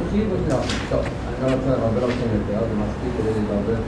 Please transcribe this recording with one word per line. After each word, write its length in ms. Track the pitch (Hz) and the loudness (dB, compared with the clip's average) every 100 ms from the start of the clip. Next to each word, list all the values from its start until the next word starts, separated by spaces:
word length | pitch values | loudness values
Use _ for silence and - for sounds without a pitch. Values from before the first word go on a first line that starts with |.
| 170 | 2
חיבור 260 | 202 214 185 - | 0 2 0 0
שני 80 | |
אופנים. 260 | 131 - - - | 0 0 -2 0
טוב, 100 | - | 0
אני 520 | - - - - 131 | 0 -4 -6 -2 0
לא 40 | 131 | 2
רוצה, 140 | 139 | 2
אבל 320 | 120 113 107 | 2 2 2
לא 40 | 123 | 2
רוצה 200 | 117 117 | 0 0
יותר, 320 | 107 101 104 110 | 0 0 0 0
זה 60 | 104 | 0
מספיק 360 | 104 - 127 117 | -2 -2 -2 -2
כדי 220 | 107 107 | 0 0
להתערבב 420 | 104 101 104 113 | 0 0 0 0